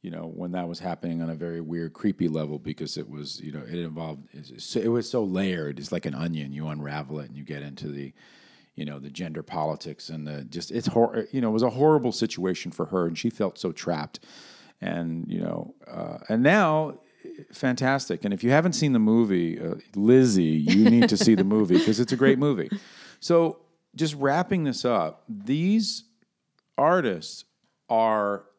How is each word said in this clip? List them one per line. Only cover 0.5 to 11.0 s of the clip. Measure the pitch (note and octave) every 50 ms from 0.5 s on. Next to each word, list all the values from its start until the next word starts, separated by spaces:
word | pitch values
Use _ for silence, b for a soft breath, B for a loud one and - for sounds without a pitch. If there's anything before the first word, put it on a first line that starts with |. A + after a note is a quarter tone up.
that | F2 F2+ F2 E2+
was | E2+ -
happening | - F2+ E2+ - - F2 E2 E2
on | E2 E2
a | E2
very | D2+ E2+ E2+ E2 E2+
weird, | E2 D#2 E2+ E2+ E2 D#2+ -
creepy | - - G#2 F#2+ - F2 E2
level | D#2 D#2+ D#2 D2 D2+ C#2+
because | - D#2 D2 - D#2+ D2+ - -
it | - -
was, | - D2+ D2 C#2+ - -
you | - D#2
know, | C#2+ D#2
it | - - E2 F2
involved, | E2+ E2 D#2 D#2+ E2 D#2 D#2 C#2+ - _
it's | - E2 D2 C2 B1+ - -
so, | - - A#2+
it | F#2+ A#2
was | A#2 B2 A2 -
so | - B2 G#2+
layered. | F#2+ F#2 F#2 G2 F#2+ F#2 E2+ D#2 D2 C#2 C2
It's | C#2+ -
like | - F2 -
an | E2 C#2
onion. | B1+ D#2+ E2+ E2 D#2 D2 C#2
You | C#2 C#2+ D#2 D#2
unravel | D2+ D2+ D2 C#2+ C#2+ D2+ D2 C2+ D2+ D2
it | C#2+ -
and | B1 C#2+
you | C#2+
get | - D#2 C#2+
into | C#2+ D2 C#2 C2+ - D2
the, | C#2+ C#2+ C#2 C2+ b b b b b b b b b b b b b
you | - D#2+
know, | D2 C#2+ C#2+
the | C#2 C#2+
gender | C#2+ D#2+ F2+ E2 D#2 E2 D2+
politics | - - E2+ D2+ D#2 D2+ D2+ - E2 D2 _ - -
and | E2 D#2 D2
the, | D2+ D2+ D2 C2+
just, | A#1+ - F2 E2+ -
it's | - A#2 - -
hor-, | - A#2